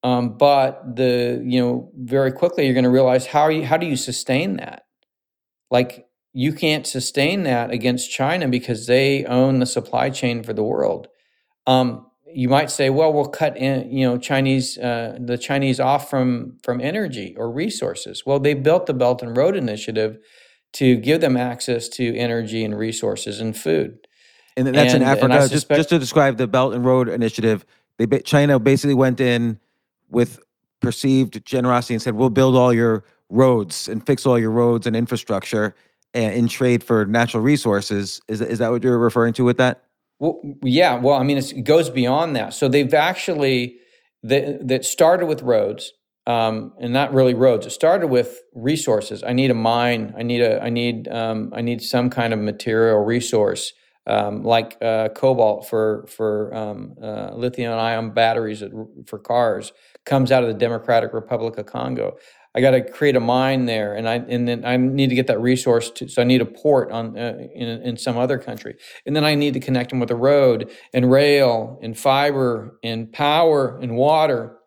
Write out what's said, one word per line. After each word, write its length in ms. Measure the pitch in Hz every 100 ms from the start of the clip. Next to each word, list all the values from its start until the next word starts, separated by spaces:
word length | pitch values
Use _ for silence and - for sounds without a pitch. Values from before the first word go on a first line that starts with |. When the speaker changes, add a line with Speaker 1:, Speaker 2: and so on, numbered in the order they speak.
Speaker 1:
Um, 340 | 262 247 120 107
but 580 | 143 139 135 - 127 120
the, 460 | 127 123 120 123
you 160 | 127 123
know, 320 | 123 123 123 -
very 360 | 123 139 135
quickly 340 | 131 175 170 143
you're 100 | 127
gonna 160 | 127
realize 340 | 127 131 127 -
how 220 | 151 151
you, 180 | 156 139
how 100 | 160
do 120 | 170
you 80 | 131
sustain 600 | - 117 - 135 190 190
that? 280 | - - _ _ _ _ _ _ _ _ _
Like, 340 | 120 123 - _ _ _
you 220 | 131 135
can't 320 | 151 165 151 -
sustain 560 | 131 - - 143 196
that 280 | 147 120 117
against 400 | 120 123 123 -
China 360 | - 135 175 147
because 380 | 123 123 110 120
they 400 | 127 135 139 -
own 320 | 123 131 131
the 80 | 127
supply 460 | 117 120 123 131
chain 320 | 131 123 117
for 100 | 113
the 100 | 107
world. 440 | 107 - - - - _ _ _ _ _ -
Um, 400 | 131 123 113 - _ -
you 220 | - 123
might 200 | 139 147
say, 220 | - 135
"Well, 220 | 135 160
we'll 160 | 147 143
cut 280 | - 156 143
in, 340 | 131 131 131
you 140 | 135 127
know, 140 | 123
Chinese, 580 | - 135 135 131 123 -
uh, 400 | 123 117 113 107
the 200 | 120 123
Chinese 400 | - 139 139 131
off 280 | 127 139 135
from, 480 | 139 127 120 123 -
from 200 | - 123
energy 520 | 131 196 190 120 92 85
or 140 | 117
resources." 760 | 123 196 - - 104 - - -
Well, 120 | 139
they 140 | 139
built 320 | 143 135 175 180
the 80 |
Belt 300 | 131 123 123
and 120 | 120 117
Road 200 | 156 196
Initiative 640 | 123 107 - 110 110 110 _ _ _ _ _
to 240 | - 135 123
give 240 | 113 160
them 140 | 165 127
access 540 | 123 120 - 120 -
to 260 | - 120 113
energy 480 | 120 117 110 113
and 140 | 110 104
resources 640 | 113 113 107 101 - 104
and 180 | 113 107
food. 480 | 156 - - - _ _ _ _ _ -
Speaker 2:
And 120 | 131
that's 260 | 131 127
in 80 | 127
Speaker 1:
And, 20 |
and 0 |
Speaker 2:
Africa. 300 | 127 135 131
Speaker 1:
I 40 | 131
Speaker 2:
Just, 140 | 135
Speaker 1:
suspect 260 | 143 - 147
Speaker 2:
just 100 | 156
to 80 | 170
describe 400 | 127 160 139 117
the 100 | 123
Belt 280 | 127 131 117
and 100 | 123
Road 240 | 127 120
Initiative, 560 | 113 113 - 113 107 _ _ _ _
they 80 | 113
ba-, 160 | 135
China 380 | - 147 147 135
basically 340 | 113 135 143
went 260 | 131 131 123
in 400 | 127 120 117 107 _ _ _ _ _
with 280 | 120 117 - _ _ _ _
perceived 640 | 123 - 139 131 123 110 -
generosity 480 | 131 123 123 117
and 80 | 117
said, 140 | 123 107
"We'll 140 | 127
build 280 | 117 131 127
all 160 | 123
your 320 | 120 117 110 _ _ _
roads 580 | 107 131 120 95 - -
and 180 | 107 -
fix 200 | 135 143
all 120 | 120
your 140 | 110
roads 340 | 113 120 117 117
and 100 | 110
infrastructure 760 | 117 117 - 101 - 110 104 - _ _ _
a-, 240 | 123 110 107
in 100 | 117
trade 340 | - 127 120
for 220 | - 113 101
natural 360 | 117 117 113
resources." 800 | 120 147 117 101 98 101 98 - -
Is, 140 | 107
is 180 | 113 113
that 120 | 113
what 120 | 120
you're 160 | 123 120
referring 340 | 117 123 117
to 120 | 113 123
with 120 | 123
that? 260 | 127 - _ _ _ _
Speaker 1:
Well, 220 | 156 - 147 139
yeah. 340 | 135 135 175 120
Well, 200 | 123 139
I 80 |
mean, 140 | 131 143
it's, 140 | 139
it 120 | -
goes 260 | 123 160 165
beyond 480 | 131 123 139 165 135
that. 160 | 101
So 160 | - 139
they've 240 | 139 131
actually, 840 | 151 160 185 - 160 139 127 123 - _ _ _ _
that, 420 | 113 135 135 143 131
that 200 | 127 -
started 400 | - 160 180 175
with 160 | 147
roads, 500 | 127 113 101 107 - _ _ _ -
um, 460 | 117 113 110 107 -
and 140 | 120
not 200 | 127 139
really 200 | 135 127
roads. 320 | 120 131 113 -
It 60 |
started 360 | - 160 190 165
with 320 | 123 117 - _
resources. 680 | 123 120 156 - 107 104 101
I 100 | 113
need 180 | 123 135
a 40 | 113
mine. 580 | 113 117 120 117 107 107
I 60 |
need 180 | 117 120
a, 220 | 117 107
I 60 | 110
need, 400 | 120 120 113 -
um, 420 | 117 113 110 107
I 80 | -
need 200 | 120 120
some 280 | - 127 123
kind 220 | 123 117
of 80 | 110
material 640 | 104 104 - 110 113 107
resource, 680 | 104 117 117 113 104 95 - _ _ _ -
um, 360 | 107 104 107
like, 340 | 107 117 113 -
uh, 280 | 113 110 110
cobalt 580 | - 135 123 110 104 -
for, 380 | 113 110 107 -
for, 480 | - 110 104 107 110
um, 400 | 107 104 101 -
uh, 280 | 110 107 101 117
lithium 380 | 123 123 117 113
ion 340 | 113 117 113
batteries 500 | 110 113 113 110 107
that, 100 | 101 110 110 - -
for 120 | 107
cars 540 | - 120 120 107 110 _ _ - -
comes 260 | 139 127
out 120 | 131
of 40 | 120
the 80 | 104
Democratic 560 | 120 113 - 117 113
Republic 460 | 113 - 120 113 110
of 80 | 98
Congo. 500 | 123 131 123 101 - _ _ _
I 80 | -
gotta 200 | 135 131
create 360 | 123 - 147 127
a 20 |
mine 460 | 117 127 131 135 123
there, 300 | 110 104 104
and 120 | 113
I, 80 | 117
and 320 | 123 120 120
then 160 | 120
I 140 | 120 127
need 320 | 127 135 135
to 60 | 123
get 120 | 127
that 140 | 110
resource 480 | 120 127 131 117 117
to, 160 | - -
so 140 | -
I 40 | 120
need 140 | 127
a 60 | 113
port 440 | - 151 139 98
on, 280 | 113 113 110
uh, 200 | 120 85 -
in, 140 | - 117 113
in 160 | 123 120
some 200 | - 117
other 200 | 127 135
country, 400 | - 110 - 113 - - -
and 80 |
then 120 | 151 151
I 100 | 147
need 200 | 147 131
to 40 |
connect 300 | - 127 123
them 100 | 131
with 100 | 120
a 60 | 117
road 560 | 131 143 135 113 104 - -
and 180 | 127 123
rail 640 | 135 143 143 131 113 110 127
and 160 | 113 110
fiber 840 | 139 139 143 139 127 113 107 _
and 300 | 113 113 113
power 640 | - 147 151 165 147 131 123
and 160 | 127 117
water. 580 | 139 156 156 - 110 -